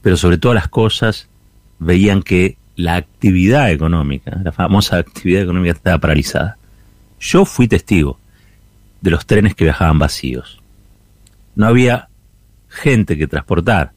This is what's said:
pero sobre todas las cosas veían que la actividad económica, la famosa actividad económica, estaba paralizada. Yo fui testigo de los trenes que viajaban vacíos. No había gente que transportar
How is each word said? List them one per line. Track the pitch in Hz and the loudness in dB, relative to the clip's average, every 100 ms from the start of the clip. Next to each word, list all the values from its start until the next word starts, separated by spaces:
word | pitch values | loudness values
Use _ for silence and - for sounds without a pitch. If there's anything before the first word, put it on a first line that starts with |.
pero | 101 90 | 2 2
sobre | 90 87 | 2 2
todas | 120 113 | 2 0
las | - | -2
cosas | - 110 - 113 104 - _ _ _ _ _ | -2 -2 0 -4 -4 -12 _ _ _ _ _
veían | 80 90 101 98 | 0 2 4 2
que | - 90 92 - _ - | 0 0 0 -4 _ -8
la | 85 87 | -4 -4
actividad | - _ 104 92 90 135 127 | -6 _ 0 2 2 2 2
económica, | 78 80 85 71 67 - - | 0 0 -2 -2 -6 -8 -8
la | 92 | -8
famosa | - 87 101 98 90 | -4 0 0 0 -2
actividad | 85 - 90 92 | -4 -6 -2 0
económica, | 92 90 87 | 0 -2 -4
estaba | - - 80 | -4 -2 0
paralizada. | 78 73 69 - 98 - _ _ _ _ _ _ | 2 0 -2 -4 -6 -8 _ _ _ _ _ _
Yo | - 175 196 | -2 0 0
fui | - 120 | 0 0
testigo | 92 - 95 71 - _ _ _ _ _ _ _ _ | 0 0 0 0 -4 _ _ _ _ _ _ _ _
de | 95 | -2
los | 82 - | -2 0
trenes | 107 98 | 2 2
que | - 80 | 0 -2
viajaban | 76 85 78 | 2 2 2
vacíos. | 76 - 67 64 - - _ _ _ _ _ _ _ _ _ - | 0 -4 -8 -10 -12 -20 _ _ _ _ _ _ _ _ _ -2
No | 107 | 2
había | 120 123 120 - _ _ _ _ _ _ | 4 2 0 -6 _ _ _ _ _ _
gente | - 151 123 101 78 | -4 0 0 0 -2
que | 76 | -4
transportar | 76 - 85 90 104 71 | -6 -4 -2 0 0 -2